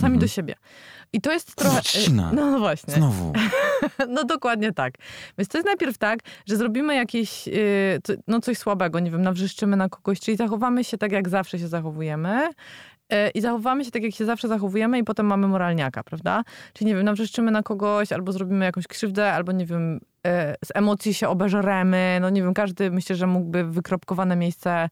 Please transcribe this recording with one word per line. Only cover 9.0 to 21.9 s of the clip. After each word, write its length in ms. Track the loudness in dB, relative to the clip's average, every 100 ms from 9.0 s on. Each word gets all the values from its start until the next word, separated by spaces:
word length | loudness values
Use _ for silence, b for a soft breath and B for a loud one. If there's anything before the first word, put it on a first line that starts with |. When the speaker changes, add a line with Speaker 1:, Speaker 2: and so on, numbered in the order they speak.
Speaker 1:
nie 100 | -2
wiem, 120 | 0
nawrzeszczymy 540 | 0 0 -4 -2 0 2
na 120 | 0
kogoś, 320 | -2 -4 -2
czyli 160 | -2 0
zachowamy 480 | 0 0 0 0
się 140 | -2 -2
tak, 140 | -2
jak 160 | 0 0
zawsze 300 | 0 -2 -4
się 100 | -4
zachowujemy, 800 | -4 -4 -6 -4 -2 -2 0 -2 B B B B B -2
e, 220 | 0 0
i 100 | 0
zachowamy 440 | -2 0 0 -2
się 60 | -2
tak, 120 | -4
jak 120 | -4
się 100 | -2
zawsze 240 | -2 -2 -2
zachowujemy 500 | -2 0 0 2 0
i 60 |
potem 220 | 0 0 2
mamy 220 | 2 2
moralniaka, 540 | 2 2 0 -2 -4
prawda? 400 | -8 -6 -2 -2 B B B
Czyli, 140 | -2 0
nie 60 | 2
wiem, 80 |
nawrzeszczymy 460 | 2 0 -2 0 2
na 120 | 2
kogoś, 500 | 0 -2 0 0 0
albo 200 | -2 -2
zrobimy 320 | -2 0 0
jakąś 220 | 0 -2 -6
krzywdę, 460 | -4 -2 0 2
albo, 200 | 0 0
nie 140 | -2 -2
wiem, 340 | -2 -2 -4 -10 _ 0
e, 280 | 0 0 -4
z 40 | -4
emocji 400 | 0 2 2 0
się 140 | 0 0
obeżremy, 920 | 2 2 2 2 2 2